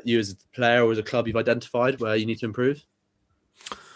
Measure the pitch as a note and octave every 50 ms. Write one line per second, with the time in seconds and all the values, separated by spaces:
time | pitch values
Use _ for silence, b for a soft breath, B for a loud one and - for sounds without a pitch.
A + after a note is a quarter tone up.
0 | - A#2+ A#2 A2+ G#2+ G2 F#2+ - _ _ - A#2+ B2 A#2 A#2+ B2 A#2+ A2+ A2+ A2
1 | G#2+ - - A#2+ A2+ A2+ A2 A2+ A2 - A#2+ B2+ - - - A#2+ A#2+ C3 C3+ C3
2 | A#2 A2 A2 A2 G#2+ A2 A2+ A2 B2 A2+ G#2 B2 B2 C3+ C#3+ C#3+ _ _ _ _
3 | _ _ _ _ _ _ _ _ _ _ _ B B B B B B B B